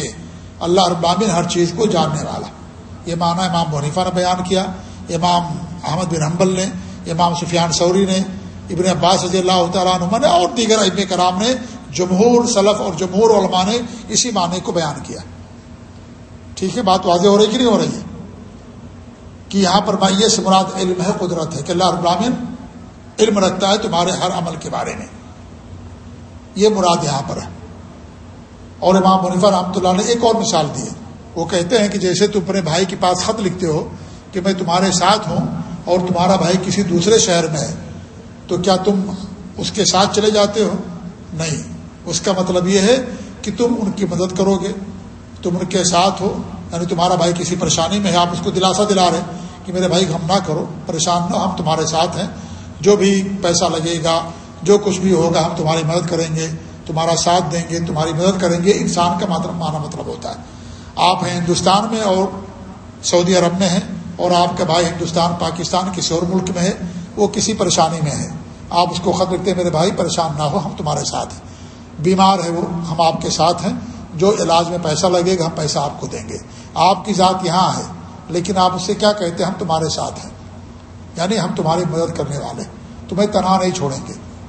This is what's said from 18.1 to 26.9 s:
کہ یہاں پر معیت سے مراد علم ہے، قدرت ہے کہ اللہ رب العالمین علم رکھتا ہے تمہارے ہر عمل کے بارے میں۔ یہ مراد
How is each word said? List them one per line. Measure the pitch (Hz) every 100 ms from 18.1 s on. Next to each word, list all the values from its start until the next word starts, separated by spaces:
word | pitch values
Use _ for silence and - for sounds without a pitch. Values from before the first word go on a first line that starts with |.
| - - - - - - - - - - - - - -
کہ | 196
یہاں | 185 202
پر | -
معیت | - 190 190 220
سے | 202
مراد | 185 190 185 190
علم | 185 180
ہے، | 175 208
قدرت | 180 170 160 -
ہے |
کہ | -
اللہ | 175 185
رب | 170
العالمین | 175 185 240 233 - - - - - - - -
علم | 220 202
رکھتا | 185 185 196
ہے | 214
تمہارے | - 165 175
ہر | - 175
عمل | 185 170 156
کے | 156
بارے | 127 156 -
میں۔ | - - - - - - - - - - - - - - - 196
یہ | 214
مراد | 202 180